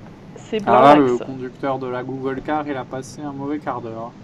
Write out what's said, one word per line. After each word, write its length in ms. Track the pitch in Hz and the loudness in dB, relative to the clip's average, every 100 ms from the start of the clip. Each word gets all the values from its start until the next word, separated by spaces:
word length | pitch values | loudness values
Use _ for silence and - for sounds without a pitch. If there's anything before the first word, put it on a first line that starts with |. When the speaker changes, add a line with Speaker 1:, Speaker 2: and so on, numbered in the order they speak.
| - - - - | -20 -20 -20 -20
Speaker 1:
c'est 260 | - 220 127 | -8 -6 2
Speaker 2:
Alors 120 | 117 | 6
là, 120 | 139 | 8
Speaker 1:
blanc 100 | 147 131 | 8 6
Speaker 2:
le 60 | |
Speaker 1:
max. 120 | 120 - | 2 -4
Speaker 2:
conducteur 520 | 131 127 - 139 131 | -10 -12 -8 -4 -4
de 80 | 127 | -4
la 160 | 123 | -6
Google 360 | 127 135 131 131 | -8 -6 -6 -6
Car, 280 | 131 151 147 | -4 -4 -4
il 80 | 135 | -8
a 80 | |
passé 360 | 123 131 131 - | -8 -12 -12 -12
un 120 | 147 | -12
mauvais 260 | 139 139 147 | -8 -8 -6
quart 220 | 147 123 | -6 -8
d'heure. 320 | 117 113 117 - | -8 -10 -12 -14